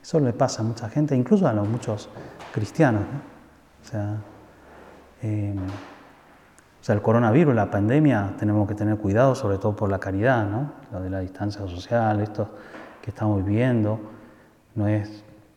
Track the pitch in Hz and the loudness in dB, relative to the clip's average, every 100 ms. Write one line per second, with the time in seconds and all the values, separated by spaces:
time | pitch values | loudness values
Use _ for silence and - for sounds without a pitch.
0 | - 160 131 113 131 - 110 113 110 151 | 0 2 2 2 0 0 -4 -4 -4 -2
1 | 151 131 123 208 165 104 104 120 - 104 | 2 2 4 4 4 2 0 -2 -4 -6
2 | - - - - - - 107 - 147 107 | -8 -16 -18 -18 -8 -6 -4 2 4 4
3 | 104 139 - - - - _ _ - 107 | -2 -8 -12 -20 -20 -20 _ _ -10 -6
4 | 104 107 104 - - - - - - - | -4 -6 -10 -20 -20 -20 -20 -20 -20 -20
5 | - - 110 107 101 98 95 98 - - | -20 -10 -4 -2 -2 -4 -6 -10 -14 -20
6 | - - - - _ - _ _ - 104 | -20 -20 -20 -20 _ -20 _ _ 0 0
7 | 113 113 117 123 160 113 101 101 104 143 | 4 4 6 6 6 4 2 0 2 4
8 | 156 110 101 95 104 104 104 104 104 107 | 4 2 -2 -2 0 2 0 0 -2 0
9 | 98 104 135 123 104 95 107 101 101 95 | 2 4 4 2 -2 0 -2 0 -2 -2
10 | 95 95 120 120 101 110 143 - - 98 | -2 0 2 2 0 -2 -6 -10 -12 -8
11 | 92 95 92 - 104 104 98 87 - 117 | -6 -6 -8 -6 -6 -6 -10 -10 -2 0
12 | 110 107 107 - 101 - - - - - | 2 0 -2 -4 -8 -8 -18 -20 -20 -14
13 | - - 107 104 92 104 127 120 104 110 | -14 -4 0 0 0 2 2 2 0 -2
14 | - - - - - _ _ 113 104 107 | -8 -18 -20 -20 -20 _ _ -2 0 0
15 | 104 - - - _ | -2 -12 -20 -20 _